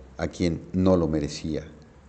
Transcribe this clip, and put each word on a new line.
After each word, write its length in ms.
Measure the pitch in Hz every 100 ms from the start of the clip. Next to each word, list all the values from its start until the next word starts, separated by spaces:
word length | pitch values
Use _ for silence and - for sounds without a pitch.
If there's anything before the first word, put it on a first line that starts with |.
| - -
a 100 | 80
quien 340 | - 90 76 -
no 240 | 92 92 92
lo 100 | 80
merecía. 560 | 76 73 - 80 71 - - - -